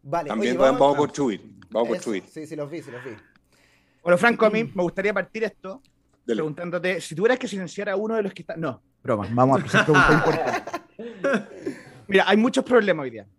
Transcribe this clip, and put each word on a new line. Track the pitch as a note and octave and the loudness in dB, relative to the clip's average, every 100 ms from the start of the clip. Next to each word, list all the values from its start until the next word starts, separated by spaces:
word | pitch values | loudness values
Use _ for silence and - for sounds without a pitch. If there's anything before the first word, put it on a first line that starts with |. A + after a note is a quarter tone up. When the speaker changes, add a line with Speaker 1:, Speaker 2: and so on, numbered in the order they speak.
Speaker 1:
Vale, | C#3 E3+ D3+ | -6 -6 -4
Speaker 2:
También | A2 A#2 B2+ | -2 -2 4
Speaker 1:
oye, | |
Speaker 2:
vamos, | C3+ | 4
Speaker 1:
vamos | C#3 | 6
Speaker 2:
vamos | C#3 | 4
a | C#3+ | 4
construir, | C#3+ - C3+ F#2+ - G2 - | 0 0 -2 -2 -10 -20 -6
vamos | A2+ A#2 | -2 -2
a | |
Speaker 1:
Eso, | A2+ | -2
Speaker 2:
construir. | B2 G2 - | -4 -6 -8
Speaker 1:
sí, | D#3 D3 | -16 -12
sí, | D#3 | -10
los | C#3+ | -10
vi, | D#3+ | -12
sí, | C3 | -14
los | B2 | -14
vi. | B2+ G#2+ _ _ _ _ _ _ _ _ | -14 -16 _ _ _ _ _ _ _ _
Speaker 3:
Bueno, | E3+ F3 | 2 4
Franco, | A#3 A3+ A3 | 4 4 2
a | |
mí | G#3+ | 2
me | A#3 F#3+ | -4 -4
gustaría | F3 G3 G3 | -4 -2 -2
partir | G3+ F3+ A3 | -2 -4 -6
esto | G#3+ _ F#3+ A#3 _ _ _ _ | -8 _ -16 -16 _ _ _ _
Speaker 2:
Dele. | - - | -6 -4
Speaker 3:
preguntándote | D#3 D3 F3 F3 F3+ F3+ | -4 -6 -6 -4 -2 -4
si | - | -6
tuvieras | D#3 A3 B3+ | -4 -2 -2
que | A#3 | -4
silenciar | G3 F3 - G#3 | -8 -8 -8 -6
a | G3 | -4
uno | A3 | -2
de | A3+ | -2
los | G3+ | -4
que | - | -8
está. | - D#3+ | -14 -6
No, | D#3 A#2+ _ _ | -6 -8 _ _
broma, | - A2 G2 | -2 -2 0
vamos | A#2+ C3 D#3+ | 2 4 4
a | D3 | 2
hacer | - | 2
preguntas | - E3 D#3 | 6 6 6
importantes. | D#3 D#3+ D#3 - F4 - E4+ _ - A#3 G3+ C#4 A#3 - F#3 - - | 4 2 0 -2 -4 -6 -12 _ -16 -16 -6 -2 -2 -4 -12 -12 -12
<laughs> | - - - | -20 -20 0
Mira, | G3 E3+ | 2 4
hay | G#3 | 4
muchos | A#3+ C4+ | 4 0
problemas | B3+ B3 G#3 D#3+ | 4 4 4 -2
hoy | C3 | -4
día | A2+ G2 | -10 -18